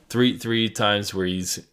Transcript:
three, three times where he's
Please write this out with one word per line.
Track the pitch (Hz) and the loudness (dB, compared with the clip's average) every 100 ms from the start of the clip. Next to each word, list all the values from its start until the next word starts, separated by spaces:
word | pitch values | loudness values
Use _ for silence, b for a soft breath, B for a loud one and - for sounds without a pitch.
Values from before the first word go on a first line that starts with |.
| - | -4
three, | 117 123 123 | 2 2 2
three | 117 117 113 | -2 0 0
times | - 107 104 101 | 0 2 2 0
where | 95 92 | -2 -2
he's | 92 92 - - | -2 -4 -8 -10